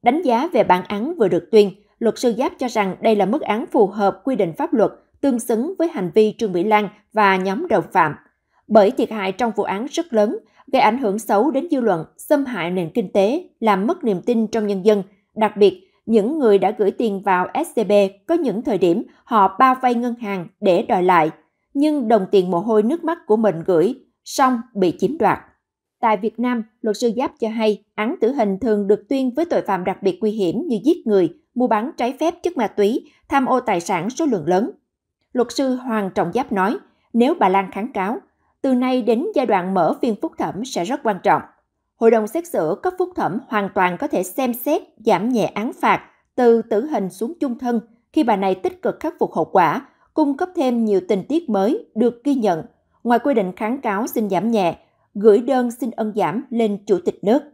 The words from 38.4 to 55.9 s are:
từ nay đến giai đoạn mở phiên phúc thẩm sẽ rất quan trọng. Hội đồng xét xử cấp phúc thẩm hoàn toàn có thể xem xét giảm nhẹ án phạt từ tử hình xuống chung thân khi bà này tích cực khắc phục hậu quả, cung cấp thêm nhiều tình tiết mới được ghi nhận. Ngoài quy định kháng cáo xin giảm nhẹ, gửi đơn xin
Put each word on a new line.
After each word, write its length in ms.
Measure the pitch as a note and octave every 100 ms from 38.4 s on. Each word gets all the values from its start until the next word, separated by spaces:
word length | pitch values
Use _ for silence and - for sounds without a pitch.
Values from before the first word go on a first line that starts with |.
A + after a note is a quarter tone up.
| _ _
từ 120 | C4+
nay 280 | B3 B3+ B3+
đến 240 | A3 A3+ F#4+
giai 120 | G4+ C4
đoạn 280 | G3+ F3+
mở 200 | F#3+ D#3+ D4
phiên 120 | C4 G#3
phúc 100 | E4 -
thẩm 260 | D#3+ E3
sẽ 200 | C4 -
rất 160 | F3 C#4+
quan 140 | A3+ F#3+
trọng. 200 | G3 D3+ - _ _ _ _ _
Hội 140 | A3+
đồng 160 | A3+ G#3+
xét 200 | E4 E4+
xử 300 | - E4 F#4+
cấp 100 | F#4 F#4
phúc 100 | F4+ F4+
thẩm 220 | - G#3+ -
hoàn 200 | G#3+ G3
toàn 220 | G3 F3+ F3
có 60 | D4
thể 140 | G3+
xem 300 | F3+ - C4
xét 300 | A#3+ - D#4+ - _
giảm 300 | A3 F3+ A3
nhẹ 180 | B3 E3+
án 260 | - A3+
phạt 300 | - A#3+ F#3 - _ _
từ 280 | - B3 A#3
tử 240 | A3+ G3+ D4
hình 240 | D4+ F#3+
xuống 220 | - A#3 E4+
chung 180 | C#4+ A#3
thân 220 | B3+ A#3 - _ _
khi 120 | D#4+
bà 120 | A#3+ G3+
này 180 | G3
tích 280 | F#3 F4+ F#4
cực 180 | G#3 -
khắc 140 | D4+ -
phục 140 | G3
hậu 120 | F3+
quả, 440 | D#3+ G3 E3 F#3+ - _ _
cung 220 | - D4 C4+
cấp 120 | F4+ F4+
thêm 280 | C4 A#3+
nhiều 160 | A3 F#3+ F#3
tình 160 | G3+ F#3
tiết 200 | D4+ E4+
mới 380 | G#3 G3 G4+ -
được 300 | A3 A#3+ A#3+
ghi 100 | C#4+
nhận. 280 | C4 G#3+ E3 - _ _ _
Ngoài 140 | A3+ A#3
quy 160 | C#4+
định 180 | C#4 F#3 F#3
kháng 240 | G#3+ C4+
cáo 260 | A#3+ G3+ F4
xin 240 | C4+ G#3
giảm 200 | F#3 G#3+
nhẹ, 260 | A3+ F3 - _ _ _
gửi 240 | G#3 A3 G#3
đơn 320 | A#3+ C4 B3
xin 200 | A#3 B3+